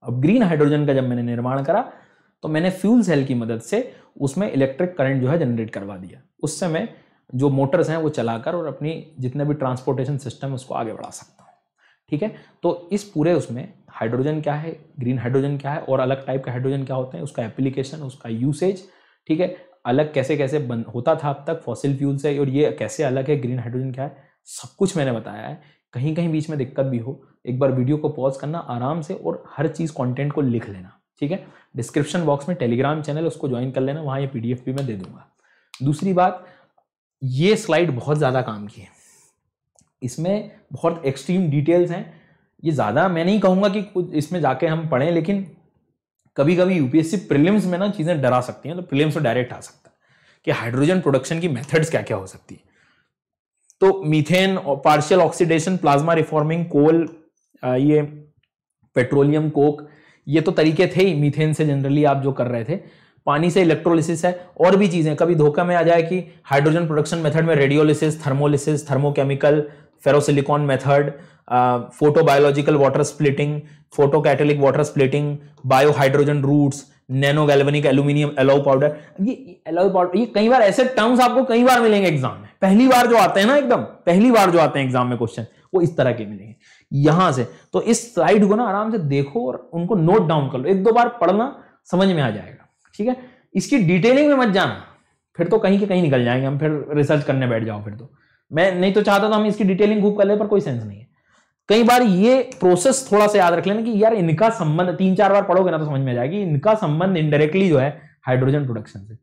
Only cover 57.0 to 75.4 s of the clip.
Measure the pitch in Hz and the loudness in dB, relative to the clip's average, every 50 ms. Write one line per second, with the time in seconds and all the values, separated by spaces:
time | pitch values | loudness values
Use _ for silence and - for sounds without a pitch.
57 | 165 156 - - _ _ _ _ _ _ _ _ - 127 127 127 139 147 151 151 | 2 -2 -6 -16 _ _ _ _ _ _ _ _ -6 -2 -2 0 2 2 2 2
58 | 147 147 151 147 147 _ _ _ _ _ _ _ _ _ _ _ _ _ _ 135 | 0 -2 -10 -18 -20 _ _ _ _ _ _ _ _ _ _ _ _ _ _ -2
59 | 127 120 - 143 143 143 147 151 156 156 147 143 143 151 147 147 - - - _ | -2 0 2 2 2 2 2 0 0 -2 0 2 2 2 2 -2 -10 -20 -20 _
60 | _ _ _ _ _ - 139 160 156 190 - - 156 156 160 151 185 175 - 165 | _ _ _ _ _ -2 -2 0 0 0 0 2 2 2 4 2 0 0 2 2
61 | 185 196 170 147 147 147 135 151 156 156 151 - 156 151 143 139 135 135 139 147 | 2 2 2 0 0 0 0 0 -2 -2 0 0 0 -2 0 -2 0 0 0 2
62 | 151 147 139 135 131 139 135 - 127 120 120 117 113 110 160 196 - - _ _ | 2 2 2 0 -2 -4 -2 -2 -4 -4 -4 -6 -6 -6 -8 -8 -8 -14 _ _
63 | _ _ _ _ _ - 143 147 160 180 170 196 185 165 156 147 160 180 170 165 | _ _ _ _ _ -2 0 0 0 2 2 4 4 4 2 2 2 2 2 2
64 | 147 165 170 160 - 180 180 180 - - - - 156 180 190 190 208 196 160 180 | 2 0 -4 -2 -2 -2 -4 -4 -10 -20 -2 2 4 4 6 6 4 2 2 0
65 | 156 156 151 139 175 165 175 156 151 147 147 - 180 175 180 175 165 165 170 170 | 0 0 0 0 2 2 4 4 4 4 4 2 0 2 2 2 4 4 4 4
66 | 165 165 185 185 170 - - - _ - 135 143 147 160 151 170 170 160 156 147 | 4 0 -2 -6 -6 -8 -16 -20 _ 0 0 2 2 4 2 2 0 0 0 -2
67 | 147 - - 170 160 151 139 160 160 165 160 143 139 135 139 147 156 151 156 151 | -2 -2 -2 -2 -2 -2 0 0 0 2 2 2 2 2 2 4 4 2 2 2
68 | - 156 151 156 - 147 135 139 147 147 147 139 - - 151 147 151 - 135 131 | 0 -2 -4 -4 -4 -4 -2 0 0 0 0 0 0 -2 -4 -4 -4 -4 -2 -2
69 | 143 147 143 143 139 139 139 135 - 147 147 156 147 - - - - _ _ _ | 0 0 0 0 -2 -2 -2 0 2 2 2 2 0 -4 -10 -20 -20 _ _ _
70 | _ 143 135 147 139 - 147 143 139 143 147 147 147 143 135 127 - 139 143 143 | _ 2 2 4 4 2 2 0 2 2 0 0 0 0 -2 -2 0 2 2 2
71 | 143 147 - - - - _ _ _ - 120 123 123 123 123 123 117 - - - | 2 0 -4 -10 -18 -20 _ _ _ -2 2 2 2 4 2 0 -4 -8 -6 2
72 | 151 147 143 165 160 147 139 143 147 143 139 143 147 151 156 143 143 135 135 147 | 2 4 4 4 4 6 6 6 6 4 4 2 0 2 2 4 4 2 2 2
73 | 143 135 - - 156 143 131 143 147 147 151 147 147 - - _ _ _ - - | -2 -2 -2 -2 0 0 0 0 -2 -4 -4 -6 -8 -12 -20 _ _ _ 0 2
74 | 147 143 143 156 151 151 139 131 151 147 147 147 139 135 127 151 151 147 - 147 | 2 4 4 2 2 2 2 2 2 2 2 2 2 2 2 2 -2 -2 0 0
75 | 135 135 135 147 147 147 147 143 | 0 2 2 0 -2 -2 -4 -8